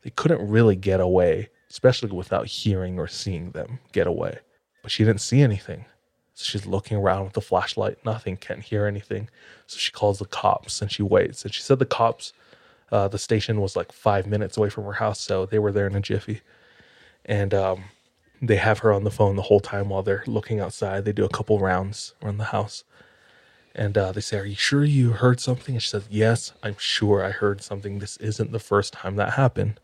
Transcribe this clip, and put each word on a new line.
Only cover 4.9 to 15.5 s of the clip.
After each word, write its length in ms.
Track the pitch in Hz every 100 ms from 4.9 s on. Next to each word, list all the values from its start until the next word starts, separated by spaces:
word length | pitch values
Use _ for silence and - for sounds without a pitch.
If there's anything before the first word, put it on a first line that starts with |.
she 140 | -
didn't 160 | 110 101
see 200 | - 127
anything. 420 | 139 98 - - - _ _ _ _
So 100 | -
she's 200 | - 104 98
looking 300 | 95 - 104
around 280 | 98 95
with 80 | 95
the 80 | 113
flashlight, 560 | - 92 - - 104 - 113
nothing, 320 | 110 - 90
can't 240 | - -
hear 240 | - 107 104
anything. 420 | 101 - 98 110 _ - - _
So 100 | -
she 140 | -
calls 260 | - 104 98
the 60 |
cops 560 | 98 - 98 98 - -
and 100 | 104
she 120 | -
waits. 420 | 101 95 92 -
And 80 | -
she 60 | -
said 160 | - 131
the 60 |
cops, 480 | - - 113 - - _ _ _ _ _ _
uh, 160 | 107 98
the 120 | 104
station 420 | - 110 - 107
was, 160 | 98 -
like, 160 | 87
five 340 | - 110 101 95
minutes 300 | 104 101 -
away 140 | 104
from 140 | -
her 100 | 101
house, 260 | 98 107 98
so 240 | - 98
they 140 | 95